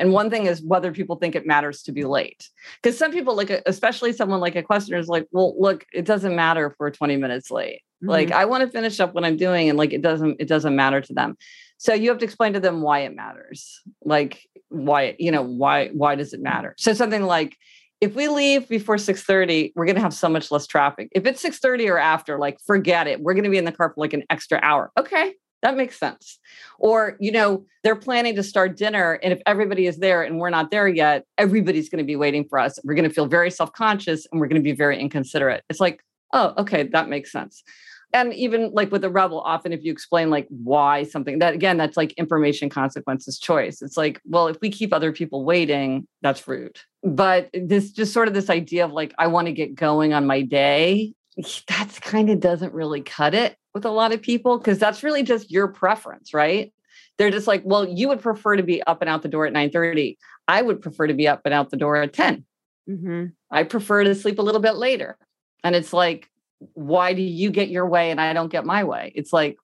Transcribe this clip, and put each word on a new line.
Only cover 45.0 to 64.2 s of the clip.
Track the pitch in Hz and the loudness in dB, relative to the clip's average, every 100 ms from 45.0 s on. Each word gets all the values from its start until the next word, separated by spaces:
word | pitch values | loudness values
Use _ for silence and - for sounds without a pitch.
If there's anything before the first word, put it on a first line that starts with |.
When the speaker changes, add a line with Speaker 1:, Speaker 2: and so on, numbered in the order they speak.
| 160 | 0
Speaker 1:
people | 156 165 139 | -4 -6 -6
waiting, | 135 175 156 143 135 135 - _ | 0 2 2 0 0 -4 -6 _
that's | 143 139 - | -4 -4 -6
rude." | 123 123 - - _ | -10 -10 -18 -20 _
But | 190 135 190 185 180 | -4 2 4 4 0
this, | 180 180 202 202 | -8 0 0 0
just | - 214 | -4 -2
sort | 233 220 | 0 0
of | |
this | 196 196 | 0 0
idea | 170 156 170 | -2 0 0
of, | 170 | 0
like, | 147 156 - | 0 -6 0
"I | 165 | 0
wanna | 170 170 | 2 0
get | 151 151 135 | -4 -6 -2
going | 156 151 156 | 0 2 2
on | 151 139 | 2 2
my | 135 | 0
day," | 131 143 139 135 170 202 214 - _ - - - - | 0 2 4 4 2 2 -2 -10 _ -14 -12 -12 -6
that's | 180 202 - | -6 -6 -10
kinda | - 214 214 | -4 2 2
doesn't | 202 180 170 180 | 4 2 0 -4
really | 160 156 147 | -6 -6 -6
cut | 139 - 147 | -8 0 0
it | 196 240 - _ | 2 0 -4 _
with | 202 | -8
a | 220 | -4
lot | 214 226 | 0 0
of | 226 | 0
people, | 226 240 247 240 | -2 0 2 0
'cause | 240 196 | 2 2
that's | 214 208 | 2 0
really | 294 294 | -2 0
just | 254 226 208 | 0 -2 0
your | 170 196 | 0 0
preference, | 196 185 214 - - - | 0 0 0 -4 -18 -6
right? | 151 151 196 214 _ _ _ _ - | 0 0 0 -4 _ _ _ _ 0
They're | 208 | 2
just | 202 214 | 2 0
like, | 196 | 0
"Well, | 185 208 185 | 2 0 0
you | 175 269 | -2 0
would | 254 | 0
prefer | 233 214 214 202 | -2 -2 0 2
to | |
be | 175 170 | 2 0
up | - 165 | 0 -2
and | 160 | 0
out | 156 | -2
the | 156 | -2
door | 156 151 | -2 0
at | |
nine | 143 147 | 0 0
thirty. | 170 170 160 135 - _ - - | 0 0 0 -2 -4 _ -12 0
I | 190 | 2
would | 240 190 | 2 -2
prefer | 160 - 151 | -6 -4 -2
to | |
be | 139 147 | 2 2
up | 139 | 0
and | 143 | 0
out | 143 139 | 0 -2
the | 135 | -2
door | 147 147 | 0 0
at | 147 | -2
ten. | - 349 - - _ _ _ - | 0 0 0 -8 _ _ _ -12
Speaker 2:
Mm-hmm. | 190 180 170 175 - - | -10 -6 -6 -8 -12 -4
Speaker 1:
I | 147 | -2
prefer | 160 233 202 208 | 0 -2 0 2
to | 196 | 4
sleep | 196 | 2